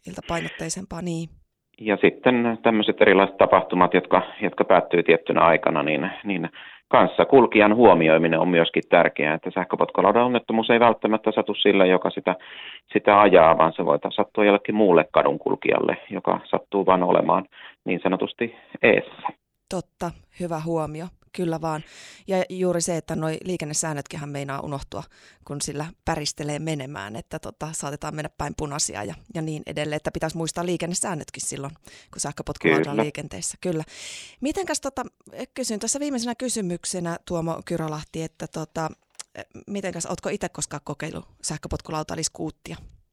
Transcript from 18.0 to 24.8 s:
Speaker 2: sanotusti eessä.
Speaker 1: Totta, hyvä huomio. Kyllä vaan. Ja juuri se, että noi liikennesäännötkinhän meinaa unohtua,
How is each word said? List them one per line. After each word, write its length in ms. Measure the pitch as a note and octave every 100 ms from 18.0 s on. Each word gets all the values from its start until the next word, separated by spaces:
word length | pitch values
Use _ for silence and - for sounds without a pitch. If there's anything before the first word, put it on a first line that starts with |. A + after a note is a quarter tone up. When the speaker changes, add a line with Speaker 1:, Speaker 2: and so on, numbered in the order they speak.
Speaker 2:
sanotusti 520 | F#2+ F#2 A2 - A#2 - _ -
eessä. 460 | A#2+ - - - - - _ _ _
Speaker 1:
Totta, 420 | F#3 - _ F3 E3 _ _
hyvä 200 | F3 D#3+
huomio. 420 | D#3+ E3 D3+ D3+ F3 _ _ -
Kyllä 240 | F3+ D#3+
vaan. 220 | D#3+ D#3 - - - - -
Ja 180 | F#3 F3+
juuri 320 | F3+ F3+ E3+
se, 160 | E3+ E3+
että 200 | - D#3+
noi 220 | D#3+ D#3+
liikennesäännötkinhän 840 | - F3+ D3+ D3+ D#3+ D3 C#3+ - D3
meinaa 320 | C#3 C#3 C3+
unohtua, 420 | - C#3